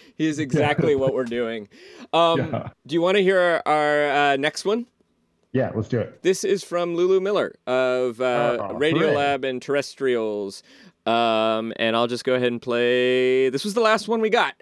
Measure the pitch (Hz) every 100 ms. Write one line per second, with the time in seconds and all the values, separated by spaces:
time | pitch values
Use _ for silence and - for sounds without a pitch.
0 | - - 156 147 139 156 147 147 156 135
1 | 131 127 120 120 113 113 104 - - -
2 | - 160 170 160 160 117 - - 135 165
3 | 175 196 185 190 175 165 - 151 147 147
4 | 147 139 143 139 151 - 190 226 240 _
5 | _ _ _ _ _ 127 113 107 101 117
6 | - - 175 190 190 196 - 175 175 170
7 | 180 190 190 190 104 - - 127 127 127
8 | 127 113 127 120 120 120 98 110 151 160
9 | 156 143 143 139 135 127 - 143 - -
10 | 135 120 110 104 98 - - - - _
11 | 113 117 117 110 110 113 113 - 113 113
12 | 120 120 - 127 123 120 123 120 120 123
13 | 127 127 127 131 131 135 208 214 220 220
14 | 214 226 220 226 143 -